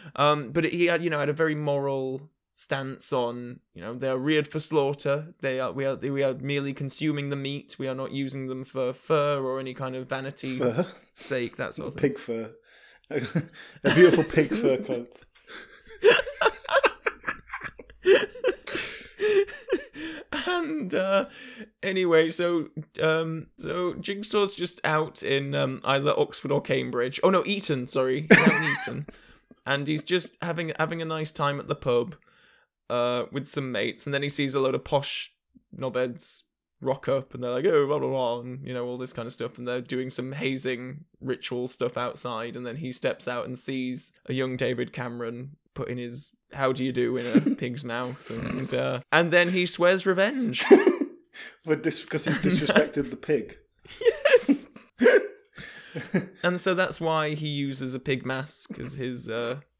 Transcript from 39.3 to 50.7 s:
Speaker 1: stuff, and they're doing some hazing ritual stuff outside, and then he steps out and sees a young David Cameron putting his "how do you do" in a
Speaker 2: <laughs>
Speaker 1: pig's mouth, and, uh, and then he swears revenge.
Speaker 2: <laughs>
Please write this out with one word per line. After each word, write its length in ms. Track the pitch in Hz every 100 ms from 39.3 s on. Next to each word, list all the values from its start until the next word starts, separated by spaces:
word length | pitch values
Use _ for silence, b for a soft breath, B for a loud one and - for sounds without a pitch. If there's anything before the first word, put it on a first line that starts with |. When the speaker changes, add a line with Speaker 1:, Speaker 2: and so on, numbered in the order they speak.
Speaker 1:
stuff, 260 | - 120 -
and 100 | 123
they're 120 | 123
doing 300 | 123 127 131
some 220 | - 131
hazing 720 | 143 139 131 127 123 127 147 - _
ritual 480 | 127 123 - 123 127
stuff 280 | - 117 120
outside, 600 | 123 - 127 110 117 120
and 100 | 123
then 120 | 131
he 140 | 135
steps 360 | 123 131 - -
out 180 | 120 -
and 100 | 123
sees 540 | - 135 127 131 - b -
a 60 |
young 240 | 131 131 127
David 360 | 123 120 123
Cameron 600 | - 123 120 117 120 135 147 _
putting 220 | - - 123
his 380 | 120 127 - - _
"how 180 | 143 135
do 100 | 131
you 60 | 131
do" 260 | 123 120 123
in 80 |
a 300 | 120 - -
Speaker 2:
<laughs> 0 |
Speaker 1:
pig's 300 | 262 123 123
mouth, 440 | 127 117 127 131 -
and, 440 | 117 - 127 131
uh, 240 | 127 131 127 -
and 180 | 156 170
then 200 | 175 175
he 140 | 185
swears 400 | 180 - 175 190 190
revenge. 580 | 185 202 269 226 -
Speaker 2:
<laughs> 1000 | -